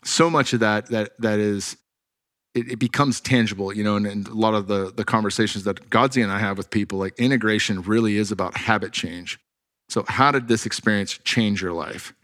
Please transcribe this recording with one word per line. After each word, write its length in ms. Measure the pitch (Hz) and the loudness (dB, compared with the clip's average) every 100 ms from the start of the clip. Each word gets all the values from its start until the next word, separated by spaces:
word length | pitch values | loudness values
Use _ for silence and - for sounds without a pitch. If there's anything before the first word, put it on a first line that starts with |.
so 260 | - - 165 | -4 2 4
much 220 | 156 127 | 4 2
of 80 | 117 | 2
that, 280 | 110 107 107 | 2 2 0
that, 240 | 113 104 - | -2 -4 -2
that 180 | 113 107 | 0 2
is, 380 | 104 101 - - _ _ _ _ _ _ _ | 0 -2 -6 -12 _ _ _ _ _ _ _
it, 200 | 120 120 | -6 -4
it 60 | 117 | -2
becomes 420 | 120 - 143 117 | -2 2 2 2
tangible, 500 | - 127 110 98 98 | 2 2 2 0 -4
you 120 | 104 104 | -2 0
know, 100 | 104 | 0
and, 100 | 104 | 0
and 220 | 104 98 | -4 -6
a 60 | |
lot 200 | 110 110 | 0 2
of 140 | 110 98 | 2 0
the, 240 | 101 95 | -2 -2
the 120 | 104 104 | -4 0
conversations 580 | 110 104 - 107 107 | 0 0 0 0 0
that 260 | 98 95 - | -4 -6 0
Godsey 320 | 113 131 127 | 2 4 2
and 100 | 104 | 0
I 80 | 101 | 0
have 180 | 101 98 | -2 -4
with 120 | - | -4
people, 280 | 107 101 98 | -2 -2 -4
like, 180 | 95 - | -6 -2
integration 640 | 123 131 110 107 - 98 | 0 2 2 0 0 -2
really 340 | 90 113 110 104 | 0 2 2 0
is 160 | 104 | -2
about 240 | 101 92 - | -2 -4 -4
habit 340 | - 107 92 | 0 0 0
change. 480 | - 85 87 85 - _ _ _ _ - | -8 -8 -10 -12 -14 _ _ _ _ -6
So 160 | 113 - | -6 -2
how 220 | 107 139 | 4 4
did 180 | 139 120 | 4 2
this 160 | 113 107 | 0 0
experience 520 | - 110 104 98 - | -2 0 0 -2 -6
change 380 | - - 107 101 | -2 0 2 0
your 100 | 92 | -2
life? 420 | 85 76 - - - | -6 -6 -10 -14 -16